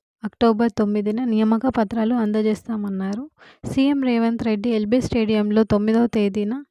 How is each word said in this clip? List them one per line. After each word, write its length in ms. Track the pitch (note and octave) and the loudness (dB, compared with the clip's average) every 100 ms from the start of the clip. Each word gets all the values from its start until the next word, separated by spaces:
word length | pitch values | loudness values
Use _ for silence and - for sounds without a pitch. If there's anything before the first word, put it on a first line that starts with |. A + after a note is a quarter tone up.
| _ _ | _ _
అక్టోబర్ 480 | G#3+ - A#3 G#3+ A#3 - | -12 0 2 4 0 0
తొమ్మిదిన 460 | G#3 G#3 G#3 A3 | 0 0 -2 -2
నియామక 440 | B3+ G#3+ A3 A3+ B3+ | 0 2 2 2 0
పత్రాలు 480 | B3 G#3 A3+ A3 B3 | 0 -2 -2 0 0
అందజేస్తామన్నారు. 1080 | G#3+ G#3+ G#3+ G#3 - A3 G3+ F#3+ F#3+ G#3 D4+ _ - _ - | 0 0 0 -2 -4 -8 -6 -4 -4 -6 -10 _ -20 _ -6
సీఎం 380 | - C4+ C#4+ | 0 2 2
రేవంత్ 400 | C4 A#3 A3+ A#3 | 0 0 0 0
రెడ్డి 260 | A3+ G#3+ A#3 | -2 -2 0
ఎల్బీ 320 | A3 G#3+ B3+ | -2 0 0
స్టేడియంలో 600 | - B3 A3 G#3+ G#3 G#3+ | 0 0 0 0 2 2
తొమ్మిదవ 440 | G#3+ G#3 G#3+ A3 A#3 | 2 2 2 2 2
తేదీన 460 | A3+ G3+ G3+ G#3 C4 C#4+ | 2 0 -2 -4 -6 -10